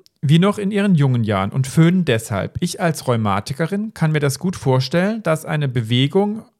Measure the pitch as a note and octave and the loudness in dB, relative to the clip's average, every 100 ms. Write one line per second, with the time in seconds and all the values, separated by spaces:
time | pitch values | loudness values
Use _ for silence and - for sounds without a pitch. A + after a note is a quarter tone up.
0 | _ _ C3+ E3 F#3+ G#3 G3 G#3 G3+ E3 | _ _ 2 4 4 0 -2 0 2 4
1 | C#3 B2 A2 G2+ G2 C3+ C3 - E3 F#3 | 4 2 0 0 0 -2 -2 4 4 4
2 | D#3 A2+ - G2 - - F3+ - F3 - | 2 0 -2 -4 -4 -4 -6 -2 -4 -2
3 | - A#2 G#2+ G2 - C#3 D#3+ - A3 - | -2 0 2 0 -2 -6 -4 -4 -6 -2
4 | D#3+ D3+ C#3+ C3+ F#3 F3+ C3+ C3 C3 E3+ | -2 0 0 -2 -4 -4 0 0 2 0
5 | G3 A3+ F3 D#3+ - D#3 C#3 B2 A2+ B2 | 0 -2 -2 -2 -2 -2 -2 -2 0 2
6 | C#3+ F#3+ G#3 A3 - _ | 2 2 0 -4 -12 _